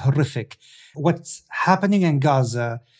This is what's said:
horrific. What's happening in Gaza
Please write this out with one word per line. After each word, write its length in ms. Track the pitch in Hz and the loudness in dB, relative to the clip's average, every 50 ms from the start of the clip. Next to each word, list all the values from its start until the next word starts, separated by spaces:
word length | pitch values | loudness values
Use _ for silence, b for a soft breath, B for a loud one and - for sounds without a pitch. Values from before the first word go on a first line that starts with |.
| - | 0
horrific. 540 | 135 135 147 147 139 - 120 107 - - b b b b b b b b | 0 2 2 0 -2 -4 -6 -10 -10 -14 b b b b b b b b
What's 500 | 151 143 170 165 - - - - - - | -2 0 0 0 -2 -6 -12 -16 -16 -16
happening 540 | _ - - - 175 185 185 202 196 208 202 | _ -8 -2 0 2 2 2 2 0 2 2
in 180 | 180 165 147 143 | 2 2 2 2
Gaza 640 | 131 151 139 131 127 117 113 120 120 117 117 117 - _ _ _ | 2 2 2 2 0 0 -2 -2 -4 -4 -4 -8 -10 _ _ _